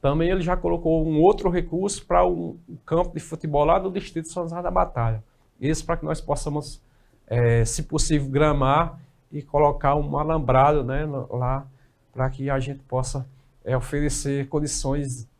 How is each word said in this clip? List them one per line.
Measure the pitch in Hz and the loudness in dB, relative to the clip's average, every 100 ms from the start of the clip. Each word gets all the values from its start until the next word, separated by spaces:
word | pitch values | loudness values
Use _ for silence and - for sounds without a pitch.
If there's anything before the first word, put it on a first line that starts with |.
Também | 143 147 165 | 0 2 2
ele | 190 | 0
já | 170 180 | 0 -2
colocou | 175 170 165 160 160 | 0 -2 2 2 2
um | 151 | 6
outro | 175 208 190 | 6 4 0
recurso | 175 170 165 202 - | 0 -2 -4 -4 -6
para | - 175 180 | 0 2 4
o, | 170 170 165 - | 0 -6 -10 -18
o | 165 | -20
campo | - 165 180 | -2 -2 0
de | 156 | -6
futebol | - 160 160 147 | -10 -8 -2 2
lá | 147 185 | 4 2
do | 190 | 0
distrito | 190 - 165 160 | -6 -6 -10 -8
de | |
São | 180 | -8
José | 165 170 | -6 -6
da | 180 | -2
Batalha. | 180 - 123 113 110 - _ _ _ | 0 0 0 -2 -2 -8 _ _ _
Esse | 139 156 | -2 -2
para | - - | -2 -4
que | |
nós | 151 156 | -2 -6
possamos | - 139 151 147 147 - _ _ _ _ _ | -2 -4 -2 -6 -8 -16 _ _ _ _ _
é, | 117 120 117 | 0 4 4
se | 113 - | 2 -2
possível, | 151 156 - 151 135 | -4 -2 2 0 2
gramar | 135 151 143 135 143 170 - - _ _ | 2 4 4 4 2 0 -6 -20 _ _
e | 147 | -12
colocar | - 147 147 139 139 147 | -2 4 4 4 2 2
um | 143 143 | 0 -2
alambrado, | 156 160 127 127 143 151 | 0 0 4 6 6 4
né, | 123 135 156 139 - | 0 -2 -4 -6 -6
lá | 120 123 135 - _ _ _ _ | -4 -2 -2 -6 _ _ _ _
pra | - 131 | -4 -4
que | 131 139 | -2 -2
a | 135 | -2
gente | 127 135 | -4 -8
possa, | - 127 127 139 123 - _ _ | -4 -4 -2 -6 -8 -16 _ _
é, | - 131 | -4 -2
oferecer | - 143 147 - 143 139 135 | -2 -2 0 -2 -2 -2 -2
condições | 151 147 - 135 143 139 123 110 | -2 -2 -4 -2 -2 -4 -8 -14